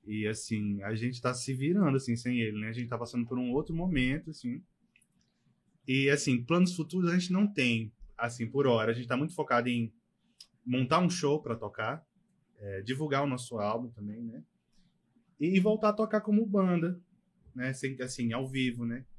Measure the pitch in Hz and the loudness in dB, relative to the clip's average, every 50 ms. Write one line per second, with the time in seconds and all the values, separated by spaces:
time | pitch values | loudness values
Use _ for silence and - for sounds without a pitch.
0 | _ 107 107 107 107 104 110 - - - 117 104 104 104 101 101 98 104 110 107 | _ -6 -4 -2 -2 -2 -2 -4 -4 -4 -2 0 0 0 -2 -2 -2 -4 -4 -2
1 | 117 123 127 - - 123 127 127 - - 135 127 135 156 180 208 190 147 135 135 | -2 -4 -4 -2 -2 -2 -2 -2 -6 -6 -4 -2 0 2 4 4 4 4 4 2
2 | 135 123 117 117 120 123 123 120 113 107 104 104 107 110 113 120 120 120 123 117 | 2 0 -2 -2 0 -2 0 0 0 0 -2 -4 -6 -6 -6 -6 -6 -6 -6 -6
3 | 120 117 - 120 117 120 131 127 127 123 123 143 160 - 165 165 175 185 170 131 | -6 -4 -4 -4 -2 -2 -2 -4 -2 0 -2 -2 -2 -2 -4 -2 -2 0 2 2
4 | 127 127 139 160 - 165 151 - - 123 123 170 - _ _ _ _ _ _ _ | 2 2 0 -2 -4 -10 -14 -8 -8 -8 -8 -8 -10 _ _ _ _ _ _ _
5 | _ _ _ _ _ _ _ _ _ _ _ _ _ _ _ _ _ 131 131 135 | _ _ _ _ _ _ _ _ _ _ _ _ _ _ _ _ _ 0 0 2
6 | 135 139 143 143 - 143 127 120 123 120 165 180 185 180 180 - 151 - 175 185 | 4 4 4 4 4 2 2 2 2 2 4 6 6 4 2 -4 -6 -2 0 0
7 | 180 170 175 180 175 180 180 190 208 202 202 139 127 123 117 113 113 110 _ _ | 2 4 4 2 2 2 2 2 2 2 2 2 2 2 2 0 -2 -6 _ _
8 | - - - - 117 120 120 123 117 110 - 139 139 131 117 110 113 113 117 123 | -20 -18 -6 -4 -4 -4 -2 -4 -6 -2 0 2 4 6 6 6 4 2 0 0
9 | 123 120 127 127 147 156 - - - - 127 120 120 123 120 120 113 113 _ _ | -2 -2 0 0 0 -2 -2 -6 -2 2 2 2 2 2 0 0 -2 -2 _ _
10 | _ _ _ _ _ _ _ _ - _ _ _ _ 123 123 131 127 120 160 170 | _ _ _ _ _ _ _ _ -20 _ _ _ _ -2 0 0 2 4 4 4
11 | 180 170 - - 151 139 147 151 - - 113 - 110 101 - - 110 113 139 160 | 4 4 2 2 2 2 2 0 0 -4 -6 -6 -6 -10 -6 -4 -4 -4 -6 -8
12 | _ _ _ _ _ _ _ _ _ _ _ _ 104 101 98 95 98 113 131 135 | _ _ _ _ _ _ _ _ _ _ _ _ -10 -8 -8 -8 -6 -6 -4 -4
13 | 156 147 139 139 143 143 127 123 - - 120 110 101 104 110 117 123 120 120 107 | -2 0 0 0 2 0 -2 -4 -6 -8 -4 -2 -2 0 -2 -2 -6 -8 -10 -10
14 | 101 104 107 117 120 117 110 - 156 _ _ _ _ _ _ _ _ _ _ _ | -10 -10 -8 -8 -10 -10 -10 -12 -18 _ _ _ _ _ _ _ _ _ _ _
15 | _ _ _ _ _ _ _ _ 143 175 190 190 185 214 214 214 214 214 208 208 | _ _ _ _ _ _ _ _ -2 2 4 4 4 4 2 4 2 2 2 2
16 | 220 214 - 214 208 214 208 208 226 202 196 202 190 185 175 170 165 175 180 - | 0 0 0 -2 2 4 2 2 2 4 2 2 4 4 4 2 2 0 -2 -6
17 | _ _ _ _ _ _ _ _ _ - - 127 127 131 131 131 - 131 135 127 | _ _ _ _ _ _ _ _ _ -18 -10 -6 -6 -6 -4 -4 -4 -6 -4 -6
18 | 127 127 - - 120 117 113 123 135 131 131 135 131 127 117 120 120 117 117 131 | -8 -8 -4 -2 -2 -2 -2 -2 -4 -4 -2 0 0 0 -2 -2 -4 -4 -6 -6
19 | 131 - - | -10 -16 -20